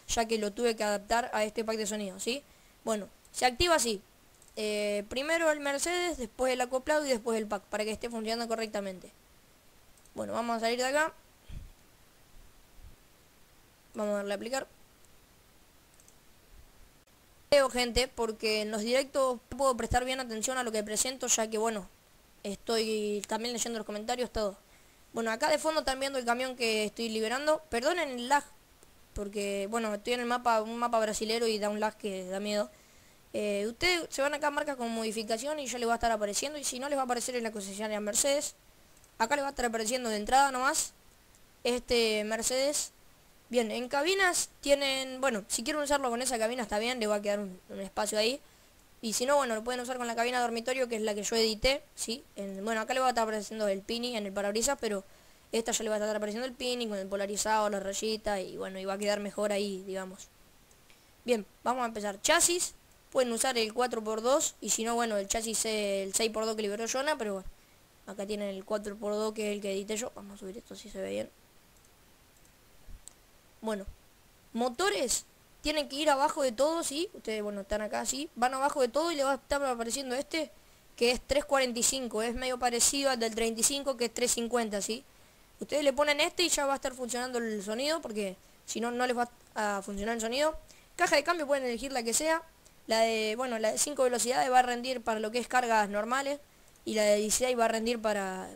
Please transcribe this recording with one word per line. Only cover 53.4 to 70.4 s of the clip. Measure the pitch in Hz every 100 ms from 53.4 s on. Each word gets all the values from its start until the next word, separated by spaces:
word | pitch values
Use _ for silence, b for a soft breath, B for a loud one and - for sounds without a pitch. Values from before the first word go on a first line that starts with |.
| 202 220 208
el | 196
Pini | 196 233 247 233
en | 202
el |
parabrisas, | 196 202 214 226 277
pero | 226 202 - B B B B
esta | 226 233
ya | 220
le | 220
va | 214
a |
estar | 208 214
apareciendo | 214 214 262
el |
Pini | 247 247 247 233
con | 202
el | 190
polarizado, | 196 196 208 214 220 208
la | 202
rayita, | 190 196 220 220 214 202
y | 185 185
bueno, | 190 190
y | 190
va |
a | 196
quedar | 208 208
mejor | 202 202 208
ahí, | 202 202 190 196
digamos. | 190 190 190 - - - - - - - B B B
Bien, | - 233 190 -
vamos | - 254
a | 240
empezar. | 226 208 196
Chasis, | - 320 339 349 - - - - -
pueden | - 247
usar | 226 262 240
el | 220 226
cuatro | 247 240
por | 214 220
dos, | 226 285 - -
y | 214
si | -
no, | 220 233
bueno, | 233 208
el | 196
chasis, | 226 226 214 226
eh, | 214 208 196
el | 196 190
seis | 226
por | 214 220
dos | 220
que |
liberó | 208 208 226
Jonah, | 262 285 294
pero | 220
bueno. | 190 185 - b b - _ -
Acá | 196 196
tienen | 208 202
el | 190 190
cuatro | 214 208 202
por | 208
dos | 208 214
que | 214 208
es | 208
el |
que | 202
edité | 190 202 214
yo. | 247 -
Vamos | 202
a |
subir | 202